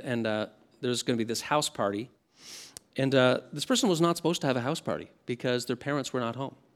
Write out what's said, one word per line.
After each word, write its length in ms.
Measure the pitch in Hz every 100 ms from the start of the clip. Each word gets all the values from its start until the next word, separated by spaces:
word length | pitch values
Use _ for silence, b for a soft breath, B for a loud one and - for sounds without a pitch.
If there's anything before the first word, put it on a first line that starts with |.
and, 240 | 147 120 110
uh, 200 | 107 107 - _ -
there's 220 | 127 120
gonna 120 | - 120
be 80 |
this 160 | 110 113
house 300 | - 151 147
party. 400 | - 104 101 127 _ _ B B B B B _ -
And, 180 | 135 135
uh, 240 | 127 123 -
this 100 | 147
person 240 | - 254 233
was 140 | 165
not 160 | 170 170
supposed 240 | 156 175
to 60 | 143
have 100 | 127
a 40 |
house 200 | 120 170
party 280 | - 80 - _ -
because 380 | 120 131 123
their 140 | 120 123
parents 340 | - 147 127
were 80 | 131
not 160 | 117 117
home. 200 | 135 - _